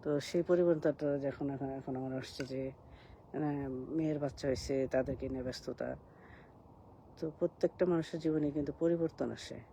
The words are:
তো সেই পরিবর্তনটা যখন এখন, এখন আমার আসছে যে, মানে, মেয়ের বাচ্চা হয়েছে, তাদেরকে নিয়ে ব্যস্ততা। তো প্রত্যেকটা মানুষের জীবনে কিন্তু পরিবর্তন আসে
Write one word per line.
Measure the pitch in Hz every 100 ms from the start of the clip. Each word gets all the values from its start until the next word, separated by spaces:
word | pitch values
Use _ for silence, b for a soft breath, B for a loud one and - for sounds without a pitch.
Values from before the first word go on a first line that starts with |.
তো | 151 147
সেই | - 175
পরিবর্তনটা | 170 175 175 156 156 143 147 143
যখন | 139 131 143
এখন, | 135 135
এখন | 135 131 131
আমার | 131 131
আসছে | 123 - 131
যে, | 131 135 - B B B B -
মানে, | - 151 143 139
মেয়ের | 127 127 156 156 151
বাচ্চা | 143 - 143
হয়েছে, | 127 - 135 131
তাদেরকে | 131 127 131 135
নিয়ে | 131
ব্যস্ততা। | 127 - - 120 123 131 - B B B B B - - - - - -
তো | 160 151
প্রত্যেকটা | 175 - 180 - 185
মানুষের | 170 160 165
জীবনে | 160 156 147
কিন্তু | 147 143 139
পরিবর্তন | 165 170 160 - 123
আসে | 113 - 120 117